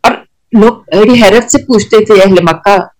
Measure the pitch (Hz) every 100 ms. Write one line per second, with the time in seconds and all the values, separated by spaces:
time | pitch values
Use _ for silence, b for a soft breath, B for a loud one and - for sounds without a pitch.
0 | 233 - _ _ _ 220 220 226 - 185
1 | 214 247 202 220 233 277 - 226 - 220
2 | 214 208 190 185 170 160 202 196 -